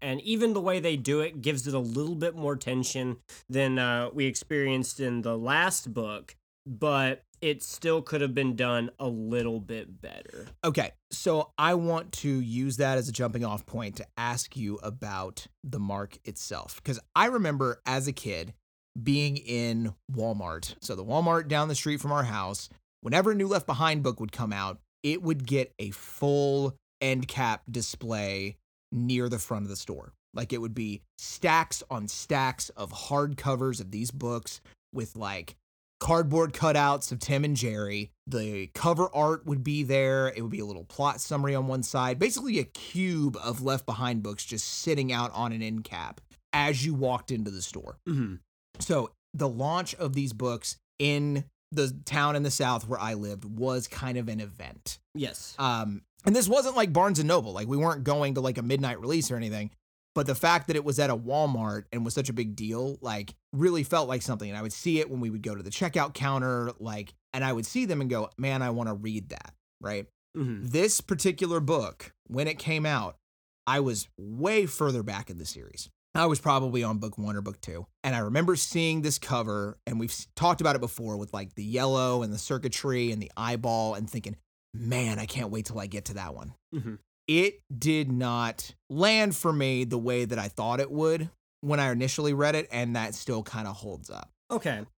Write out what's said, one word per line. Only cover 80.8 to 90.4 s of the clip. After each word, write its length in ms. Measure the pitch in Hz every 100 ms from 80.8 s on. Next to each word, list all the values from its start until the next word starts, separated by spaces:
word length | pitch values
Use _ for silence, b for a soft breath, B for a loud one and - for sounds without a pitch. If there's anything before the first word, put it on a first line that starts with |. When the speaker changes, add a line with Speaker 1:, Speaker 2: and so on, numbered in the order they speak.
Speaker 2:
before 380 | 120 - 113 104
with, 160 | 104
like, 220 | 101 95 -
the 60 |
yellow 580 | 104 123 135 135 127 123
and 100 | 110
the 60 | 104
circuitry 720 | - 135 127 - 139 123 120
and 100 | 110
the 100 | 101 -
eyeball, 560 | 113 120 117 113 110
and 160 | 104 107
thinking, 280 | 117 104 107 _ _ _
"Man, 460 | 113 117 123 117 104
I 80 | 107
can't 240 | 135 107
wait 160 | 110 104
till 120 | 110
I 100 | 98
get 180 | 101 -
to 80 |
that 200 | 98 90
one." 200 | 62 69 - _
Speaker 1:
Mm-hmm. 200 | 156 113 107 _ _ -
Speaker 2:
It 300 | 160 196 202 _ 123
did 360 | 147 156 139
not 600 | 123 123 120 117 - - - _
land 460 | 139 202 220 208
for 180 | 156 170
me 300 | 151 135 127
the 160 | 123 120
way 260 | 120 123
that 140 | 117
I 80 | 113